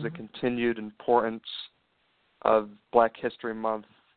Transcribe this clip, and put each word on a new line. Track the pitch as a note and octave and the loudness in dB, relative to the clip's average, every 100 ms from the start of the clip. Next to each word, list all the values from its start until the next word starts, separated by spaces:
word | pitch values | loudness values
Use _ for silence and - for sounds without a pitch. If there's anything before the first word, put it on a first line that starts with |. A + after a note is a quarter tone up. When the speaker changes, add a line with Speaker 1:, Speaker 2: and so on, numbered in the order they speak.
Speaker 1:
the | A#2 | -6
Speaker 2:
Mm-hmm. | E3 | -10
Speaker 1:
continued | A2 - B2 B2 A#2 A2 | -14 -6 -4 0 -2 -2
importance | G#2+ - - A#2+ A2+ A2+ - - - _ _ _ _ _ _ _ | -8 -8 2 2 2 -4 -12 -18 -18 _ _ _ _ _ _ _
of | - A2 G#2 G#2 _ | 2 2 2 -10 _
Black | A#2+ A2+ - | 4 4 2
History | B2 - A#2+ | -8 -6 -10
Month | A2 A2 A2 G#2 _ _ | -6 -4 -6 -8 _ _